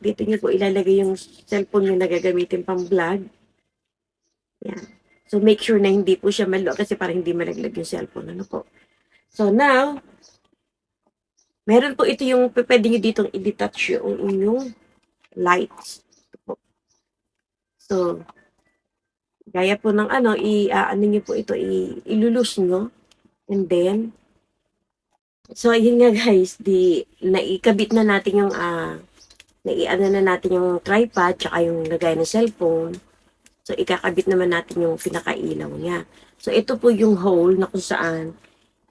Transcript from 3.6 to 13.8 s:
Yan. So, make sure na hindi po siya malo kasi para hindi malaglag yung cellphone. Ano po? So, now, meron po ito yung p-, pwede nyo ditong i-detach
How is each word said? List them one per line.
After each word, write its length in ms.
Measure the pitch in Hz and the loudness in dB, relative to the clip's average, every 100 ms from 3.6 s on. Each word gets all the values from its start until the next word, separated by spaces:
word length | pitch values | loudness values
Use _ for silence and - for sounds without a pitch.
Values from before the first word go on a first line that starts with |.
| _ _ _ _ _ _ _ _ _ _ | _ _ _ _ _ _ _ _ _ _
Yan. 200 | - - - _ _ _ _ | -16 -14 -18 _ _ _ _
So, 80 | 208 | 2
make 240 | 214 214 | 4 4
sure 160 | - 214 | 2 2
na 160 | 196 | 4
hindi 240 | 196 185 185 | 2 2 0
po 160 | 202 | 0
siya 160 | 196 190 | -2 -2
malo 240 | 185 180 | -2 -2
kasi 240 | - 208 214 | -4 -4 -4
para 160 | 180 | -4
hindi 240 | 180 170 175 | -4 -4 -4
malaglag 400 | 170 - - 175 | -4 -6 -8 -8
yung 80 | |
cellphone. 480 | 160 170 160 120 156 | -10 -10 -10 -14 -14
Ano 160 | 170 - | -14 -12
po? 160 | 170 - _ _ _ _ _ _ | -12 -14 _ _ _ _ _ _
So, 240 | - 202 | -2 2
now, 480 | 214 285 254 285 277 - _ _ _ _ _ _ _ _ _ _ _ _ _ _ _ - | 4 4 4 0 -4 -14 _ _ _ _ _ _ _ _ _ _ _ _ _ _ _ 4
meron 240 | 226 285 | 4 4
po 160 | 269 269 | 0 -2
ito 160 | 247 | 0
yung 240 | 262 254 247 | 0 2 2
p-, 160 | 247 | 0
pwede 240 | 240 247 220 | 2 2 4
nyo 120 | 233 | 0
ditong 260 | 214 220 196 196 | 0 -2 -4 -4
i-detach 640 | 190 - 208 - | -6 -4 -6 -4